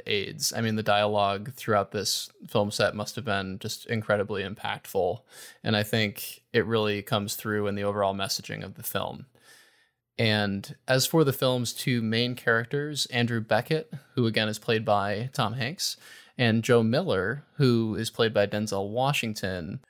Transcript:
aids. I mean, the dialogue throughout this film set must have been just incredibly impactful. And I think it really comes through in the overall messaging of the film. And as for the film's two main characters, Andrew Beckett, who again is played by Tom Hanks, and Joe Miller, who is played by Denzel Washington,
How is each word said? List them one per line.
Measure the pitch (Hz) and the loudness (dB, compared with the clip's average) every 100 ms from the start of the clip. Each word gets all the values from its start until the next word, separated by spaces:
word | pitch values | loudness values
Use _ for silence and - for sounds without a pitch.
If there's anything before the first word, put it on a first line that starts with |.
| - | -4
aids. | 107 98 104 - - | -4 -4 -4 -4 -2
I | |
mean, | 113 110 | -2 -2
the | |
dialogue | 104 101 107 104 98 101 107 | 2 2 4 2 2 0 -6
throughout | - - 104 98 | -10 0 2 2
this | 107 92 - - _ - | -2 -2 -2 -4 _ -2
film | 113 104 | 0 0
set | - 101 104 | 2 0 0
must | 104 - | -6 -6
have | 110 | -4
been | 98 95 95 | -2 -4 -8
just | 107 - - | -8 -10 -6
incredibly | 113 104 104 101 101 | -4 0 0 0 -4
impactful. | 95 101 104 104 - 98 90 113 _ - - - | -6 -6 -6 -8 -6 -2 0 -2 _ -20 -20 -8
And | 107 107 | -2 0
I | |
think | 107 113 107 - - - _ | 0 0 0 -2 -12 -14 _
it | 117 101 | 0 2
really | 113 107 101 | 0 0 -2
comes | 98 107 101 - | -2 -2 -2 -6
through | 110 104 104 | -4 -2 -2
in | 101 | -2
the | |
overall | 101 101 98 | -2 0 0
messaging | 98 98 - - 104 | -2 -4 -4 -6 -10
of | 95 - | -10 -10
the | |
film. | 113 98 - - - _ _ - - _ _ _ _ - | -6 -4 -6 -8 -16 _ _ -20 -20 _ _ _ _ 0
And | 113 107 104 98 - - - | 2 4 2 -2 -6 -12 0
as | 131 - | 2 4
for | 165 143 | 4 4
the | |
film's | 127 135 127 120 | 4 2 0 -2
two | - - 120 | -4 0 0
main | 110 113 123 123 | 2 2 0 -2
characters, | - 113 117 143 147 143 - | 2 2 2 -4 -4 -4 -2
Andrew | 123 117 117 | 0 2 0
Beckett, | 110 110 - 156 - 143 _ - | 2 0 2 -2 -2 -14 _ 0
who | 117 | 0
again | 110 107 | 2 0
is | 107 | -2
played | - 113 110 | 0 0 4
by | 101 98 101 127 | 2 2 -2 -4
Tom | - 110 | -2 -2
Hanks, | 123 120 180 - - - - - - | -2 -6 -4 -6 -6 -16 -20 -18 0
and | 117 113 | 2 4
Joe | 110 120 | 6 4
Miller, | 110 131 185 95 92 139 - - | 6 2 2 0 0 -4 -8 2
who | 131 117 113 98 | 4 4 2 -2
is | 113 | -4
played | - 113 | 0 2
by | 107 101 | 4 4
Denzel | 104 107 98 101 | 2 -2 -2 -2
Washington, | 113 131 147 117 107 98 92 80 127 _ | 0 0 0 -2 -4 -4 -4 -6 -10 _